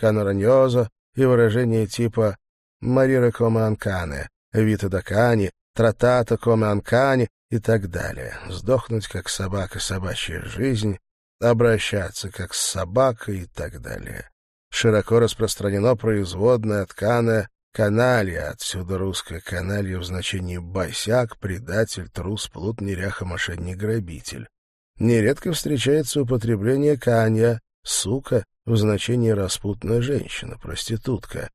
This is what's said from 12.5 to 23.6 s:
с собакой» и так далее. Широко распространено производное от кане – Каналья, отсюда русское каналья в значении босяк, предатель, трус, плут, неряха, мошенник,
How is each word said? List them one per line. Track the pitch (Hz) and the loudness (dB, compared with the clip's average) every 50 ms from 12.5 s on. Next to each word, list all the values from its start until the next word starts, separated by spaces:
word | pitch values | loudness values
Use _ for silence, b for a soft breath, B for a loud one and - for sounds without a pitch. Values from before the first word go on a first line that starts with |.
| - | -6
с | - | -4
собакой» | - - - 95 90 85 95 123 135 131 120 - - - 98 95 | -4 -4 -4 -4 -6 -2 2 2 2 2 0 -2 -8 -8 -8 -8
и | 87 | -8
так | - - - 82 - - - | -12 -10 -10 -10 -10 -10 -12
далее. | - - 53 - - - 50 - - - _ _ _ _ _ _ _ - | -12 -12 -12 -10 -10 -12 -12 -14 -14 -18 _ _ _ _ _ _ _ -8
Широко | - - - 117 107 104 92 - 113 117 | -4 0 2 4 4 4 2 4 4 4
распространено | 117 107 - - 113 101 - - 95 101 98 98 104 123 123 | 4 4 0 0 -2 -2 -2 -2 -2 -2 0 2 2 2 2
производное | 104 - 113 110 101 98 85 87 90 104 120 127 117 107 110 104 101 | 2 0 0 0 0 -2 -4 -2 0 2 4 4 4 2 -2 -2 -2
от | 95 - - | -4 -6 -6
кане – | - 98 107 120 120 117 113 113 110 101 - _ _ _ _ - | -2 0 2 2 2 2 2 2 0 0 -4 _ _ _ _ -2
Каналья, | - 107 104 104 113 123 127 123 113 101 92 85 82 73 76 | 0 2 2 4 4 4 4 4 2 0 -2 -4 -6 -6 -8
отсюда | - - - - - 92 90 87 95 92 | -8 -8 -8 -8 -6 -8 -6 -4 -4 -4
русское | 95 95 87 - - - 82 82 | -2 -4 -4 -6 -8 -10 -12 -12
каналья | - - 92 87 90 95 101 101 98 95 92 90 | -10 -8 -6 -6 -4 -2 -2 -2 -2 -4 -4 -6
в | 87 | -6
значении | 85 92 90 - - - 95 90 90 90 87 | -6 -6 -6 -6 -4 -6 -4 -4 -4 -6 -8
босяк, | 85 87 95 95 87 82 - - - 101 117 127 123 110 - - | -8 -6 -4 -4 -4 -4 -4 -6 -2 0 2 2 2 0 -6 -8
предатель, | - 95 90 85 117 - 90 107 113 - - - 90 - | -8 -6 -6 -6 -8 -4 -2 -2 0 -2 -2 -10 -12 -10
трус, | - - 82 92 107 107 - - | -10 -8 -6 -6 -6 -6 -8 -10
плут, | - - - 104 117 117 | -10 -6 -6 -6 -6 -4
неряха, | 101 98 95 87 92 98 - - 98 | -6 -6 -6 -4 -6 -6 -6 -6 -8
мошенник, | 90 85 - - - 87 82 | -8 -6 -6 -6 -6 -6 -8